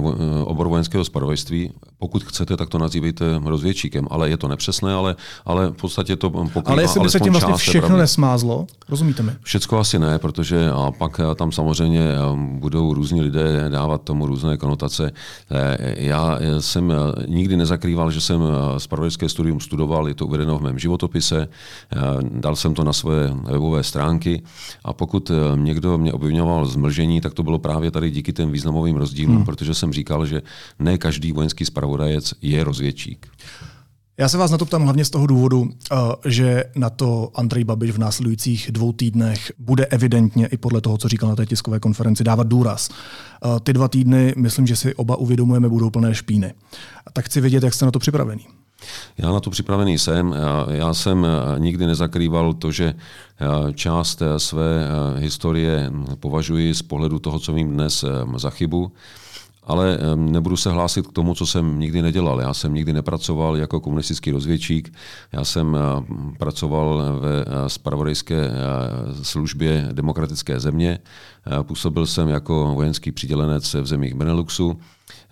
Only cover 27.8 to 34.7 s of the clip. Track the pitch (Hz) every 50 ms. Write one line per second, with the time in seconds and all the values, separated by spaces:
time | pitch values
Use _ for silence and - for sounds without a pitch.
27.8 | 82 82 80 80 82 80 71 73 71 92 - - 82 78 71 71 71 80 78 80
28.8 | 80 82 78 73 73 67 67 73 76 78 - 110 101 - 73 - 71 76 80 -
29.8 | - 80 67 76 76 - 78 76 80 73 78 73 - - - - - - - -
30.8 | - 87 92 85 - 80 71 71 76 82 73 76 78 78 - - 78 - - 76
31.8 | 73 71 71 71 76 76 76 76 71 - - - - 73 76 76 80 73 69 65
32.8 | 69 69 - - - - - - - - - - - - - - - - - -
33.8 | - _ _ _ _ _ _ - 135 131 165 180 185 160 165 156 175 -